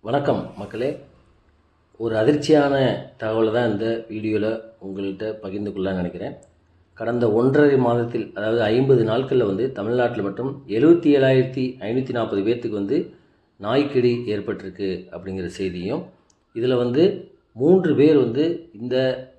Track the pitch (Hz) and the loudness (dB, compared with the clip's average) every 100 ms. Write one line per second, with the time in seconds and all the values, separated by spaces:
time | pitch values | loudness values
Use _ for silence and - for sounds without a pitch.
0 | 104 139 143 107 87 - 101 110 131 - | -2 -2 0 -2 -4 -12 -12 -4 -4 -6
1 | - _ _ _ _ _ _ _ _ _ | -14 _ _ _ _ _ _ _ _ _
2 | 113 110 113 147 - 151 143 139 131 101 | -4 0 2 2 4 4 4 2 0 -2
3 | - - 110 110 110 113 120 101 113 117 | -8 -8 -4 0 2 2 0 0 -2 -4
4 | - 107 107 107 107 113 - - 95 95 | -6 -8 -2 0 -2 -4 -10 -16 -12 -8
5 | 98 95 107 107 98 101 104 98 95 95 | -8 -6 -8 -8 -10 -8 -6 -4 -2 -2
6 | 87 87 107 127 - _ _ _ _ - | -4 -6 -10 -12 -20 _ _ _ _ -8
7 | 113 120 117 107 127 139 147 135 120 120 | -4 0 2 4 4 6 6 4 2 0
8 | 117 120 104 - 107 117 107 117 135 127 | -2 -6 -8 -6 -2 0 2 2 4 4
9 | 110 113 135 131 107 95 131 - 104 123 | 4 0 0 0 0 0 -4 -4 -2 0
10 | 123 107 98 92 131 139 - 107 147 170 | 0 -2 -6 -6 -8 -8 -6 2 6 6
11 | 156 143 135 131 127 - 127 - 101 123 | 6 4 6 4 2 -2 -6 -6 -4 -4
12 | 127 120 110 101 98 120 117 104 98 147 | -2 -4 -2 -2 0 -2 -4 -4 -2 -2
13 | 180 - _ _ _ _ 101 131 147 131 | -4 -12 _ _ _ _ -2 0 2 2
14 | 123 120 104 104 101 92 95 92 98 87 | 2 0 -4 -4 -4 -8 -10 -6 -6 -6
15 | - 87 92 95 85 - 95 87 90 147 | -10 -14 -10 -8 -8 -6 -6 -6 -6 -6
16 | 175 _ _ _ _ 113 123 123 123 127 | -8 _ _ _ _ -4 0 0 2 2
17 | - 90 - _ _ 110 139 185 165 127 | 2 0 -14 _ _ -2 4 4 4 4
18 | 151 147 117 120 160 170 - 104 120 127 | 6 6 2 0 -2 -4 -10 -12 -4 0
19 | 131 - - | 0 -2 -10